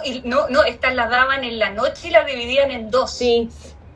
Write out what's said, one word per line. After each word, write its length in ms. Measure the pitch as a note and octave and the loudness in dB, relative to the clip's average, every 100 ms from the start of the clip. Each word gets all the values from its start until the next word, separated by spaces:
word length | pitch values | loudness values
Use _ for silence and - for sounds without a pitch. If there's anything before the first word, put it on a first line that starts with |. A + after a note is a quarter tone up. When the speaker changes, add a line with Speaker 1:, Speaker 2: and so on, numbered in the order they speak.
Speaker 1:
y, 180 | C#4 B3 | -6 -8
no, 240 | A#3+ C4+ C#4 | -2 0 2
no, 160 | C4+ | 2
estas 280 | C#4 - C4 B3+ | 2 2 -2 0
las 120 | A3+ | 0
daban 360 | B3+ C4 C#4 | 2 2 0
en 160 | A#3+ A3+ | -4 -2
la 100 | G3+ | -2
noche 380 | G3+ C4+ - E4+ | 0 -4 -4 4
y 20 | |
las 160 | E4+ C#4+ | 4 4
dividían 460 | B3+ A#3 C4+ C#4 | -4 -2 0 0
en 180 | B3 A3 | -2 -2
dos. 220 | B3 B3 | 0 0
Speaker 2:
Sí, 360 | - B3 A#3 A#3 - - - - | -2 2 2 0 -10 -20 -20 -20